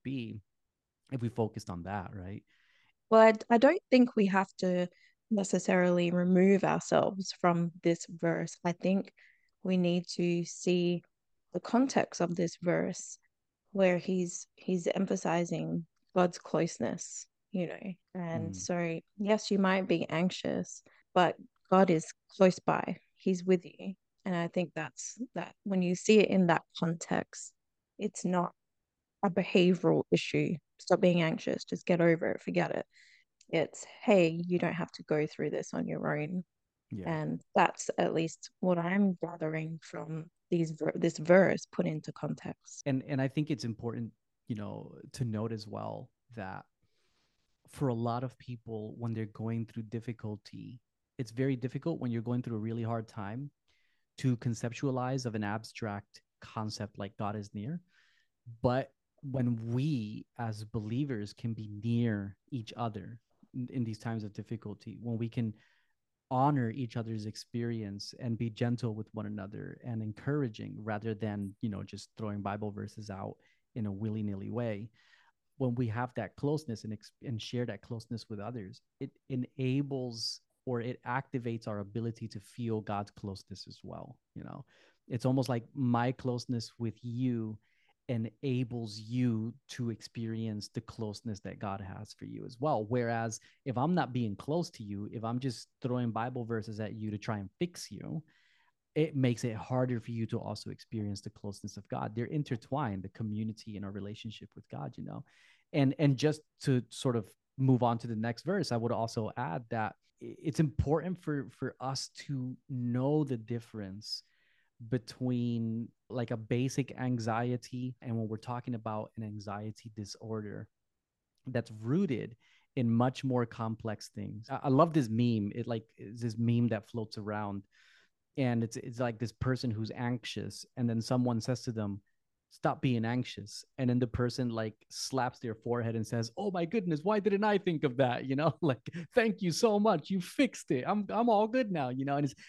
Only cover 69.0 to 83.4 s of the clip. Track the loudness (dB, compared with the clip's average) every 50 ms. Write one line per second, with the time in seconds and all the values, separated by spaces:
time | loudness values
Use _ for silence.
69 | -8 -8 -8 -8 -8 -6 -6 -8 -8 -8 -10 -10 -10 -10 -12 -12 -8 -6 -6 -4
70 | -4 -6 -8 -6 -2 -2 0 0 0 -2 -4 -6 -10 -10 -10 -8 -6 -4 -4 -4
71 | -2 -4 -4 -2 -2 -2 -2 -2 -4 -6 -6 -4 -4 -4 -4 -4 -8 -10 -12 -14
72 | -16 -16 _ -8 -6 -6 -4 -4 -4 -4 -4 -4 -4 -6 -6 -8 -10 -10 -10 -12
73 | -12 -10 -10 -8 -8 -10 -10 -14 _ _ _ _ _ _ -8 -6 -4 -4 -4 -4
74 | -4 -4 -2 -2 -2 -4 -4 -4 -6 -6 -4 -4 -2 -2 -4 -6 -8 -12 _ _
75 | _ _ _ _ _ _ _ _ _ _ _ -2 -2 0 0 0 -2 -2 -2 -2
76 | -4 -4 -4 -6 -8 -8 -6 -4 -2 0 0 -2 -2 -6 -8 -8 -8 -8 -10 -10
77 | -12 -18 _ _ -10 -8 -8 -6 -6 -6 -4 -4 -4 -4 -6 -8 -10 -10 -10 -10
78 | -8 -8 -10 -10 -8 -10 -10 -8 -8 -8 -8 -8 -10 -12 -14 -18 _ _ _ -12
79 | -12 -12 -12 _ _ -6 -4 -4 -4 -4 _ -2 0 2 2 0 0 -2 -4 -4
80 | -6 -6 -6 -6 -8 -8 -8 -10 _ _ _ _ _ -4 -2 -2 -2 -4 -6 -6
81 | -4 -2 -2 -2 -2 _ -4 -4 -2 -4 -4 -4 -4 -6 -6 -6 -6 -6 -4 -4
82 | -2 -4 -4 -6 -8 -10 -10 -12 -14 -14 -10 -4 -2 -2 -2 -2 -2 -2 -2 -4
83 | -4 -6 -8 -10 -8 -8 -8 -8